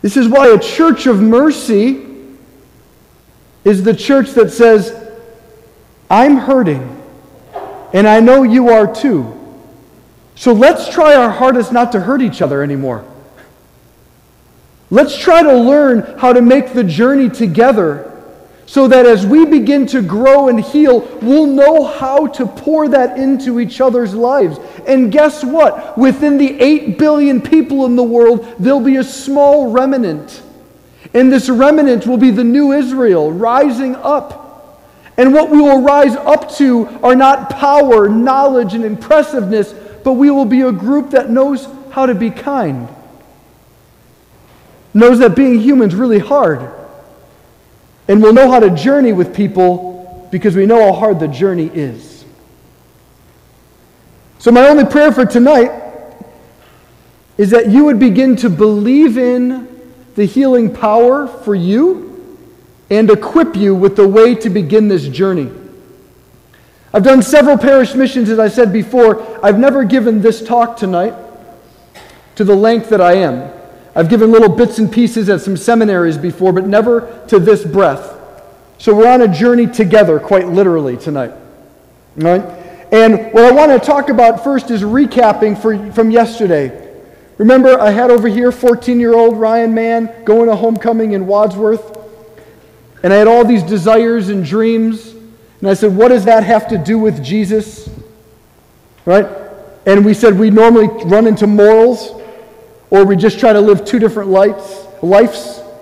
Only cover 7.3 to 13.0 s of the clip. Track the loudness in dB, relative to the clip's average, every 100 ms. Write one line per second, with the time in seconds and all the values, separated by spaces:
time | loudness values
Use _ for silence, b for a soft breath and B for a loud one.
7.3 | _ _ -20 -18 -20 -6 0 2 4 4
8.3 | 4 4 2 4 2 2 -2 -4 -4 -6
9.3 | -16 -20 -20 -20 _ _ _ _ _ _
10.3 | -4 0 4 4 2 -6 0 4 4 2
11.3 | 0 0 0 -2 -2 -2 -4 -4 -4 -4
12.3 | -4 -6 -4 -6 -6 -6 -8